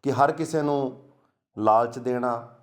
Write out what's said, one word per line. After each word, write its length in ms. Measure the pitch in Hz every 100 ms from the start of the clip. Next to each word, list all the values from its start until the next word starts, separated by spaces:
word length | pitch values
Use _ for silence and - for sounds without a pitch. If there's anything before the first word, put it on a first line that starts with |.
ਕਿ 80 | 143
ਹਰ 200 | 131 143
ਕਿਸੇ 300 | 160 156 160
ਨੂੰ 480 | 147 143 135 - _ _ _ _ _ -
ਲਾਲਚ 420 | 107 110 120 123
ਦੇਣਾ। 560 | 123 123 123 117 120 _